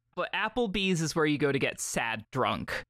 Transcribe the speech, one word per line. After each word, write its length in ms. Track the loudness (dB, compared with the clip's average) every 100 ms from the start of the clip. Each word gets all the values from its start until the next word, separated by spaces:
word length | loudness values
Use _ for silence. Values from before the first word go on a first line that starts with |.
| _ -6
But 160 | -4
Applebee's 680 | -2 -2 0 0 2 2 2
is 140 | 2 2
where 100 | 2
you 120 | 4
go 160 | 2
to 60 | 2
get 200 | 0 -2
sad 460 | -4 -4 -2 -4 -6
drunk. 500 | 0 0 0 -4 -8 -8